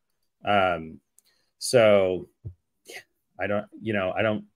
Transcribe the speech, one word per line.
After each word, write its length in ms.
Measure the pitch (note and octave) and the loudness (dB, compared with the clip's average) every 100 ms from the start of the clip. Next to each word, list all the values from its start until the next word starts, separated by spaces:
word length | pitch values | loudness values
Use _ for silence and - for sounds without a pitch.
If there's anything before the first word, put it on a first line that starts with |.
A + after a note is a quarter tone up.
| _ _ _ _ | _ _ _ _
Um, 540 | - G#2 F#2 E2+ D#2+ D#2 _ _ _ _ _ - | 0 2 2 -2 -8 -18 _ _ _ _ _ -14
so 720 | - B2+ A2 G2+ F#2+ F2+ - _ - - _ _ - | 0 4 6 6 4 -2 -6 _ -20 -20 _ _ -20
yeah, 140 | - - _ _ - | -20 -20 _ _ -10
I 80 | G2 | -4
don't, 200 | G#2 G#2 - | -4 -6 -10
you 120 | A2 | -6
know, 200 | G#2 F#2 - | -4 -2 -4
I 60 | |
don't, 240 | A2 G#2 - | -4 -4 -8